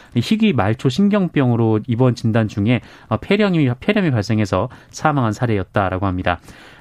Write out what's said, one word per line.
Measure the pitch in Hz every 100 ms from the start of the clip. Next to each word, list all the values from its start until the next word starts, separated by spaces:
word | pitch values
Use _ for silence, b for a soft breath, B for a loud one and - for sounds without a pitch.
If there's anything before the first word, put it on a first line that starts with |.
| B
희귀 | 120 113 214 220
말초 | 139 95 113 139
신경병으로 | 123 202 104 90 - 131 117 113 107 104
입원 | 113 127
진단 | 123 113 113 110
중에, | - 104 123 B B B
어, | 110
폐렴이, | - 202 208 170 135 120
폐렴이 | - 214 175
발생해서 | 120 101 110 104 95 117 B B
사망한 | - 156 143 117
사례였다라고 | 101 120 104 92 - 95 92 98
합니다. | 90 90 87 B B B B